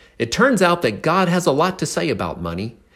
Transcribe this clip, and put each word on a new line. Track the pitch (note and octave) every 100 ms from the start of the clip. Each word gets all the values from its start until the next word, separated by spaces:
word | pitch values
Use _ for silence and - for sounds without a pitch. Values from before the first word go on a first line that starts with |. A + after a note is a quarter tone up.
| - -
It | A#2+
turns | - B3+ A3
out | F3+ F3
that | A#2+ G2+
God | D#3 F3+ F#3
has | F3+ E3+
a |
lot | C#3 F3+ F#3
to | E3
say | - E3+
about | G#2 E2+ D#2
money | E2+ E2+ A2 - _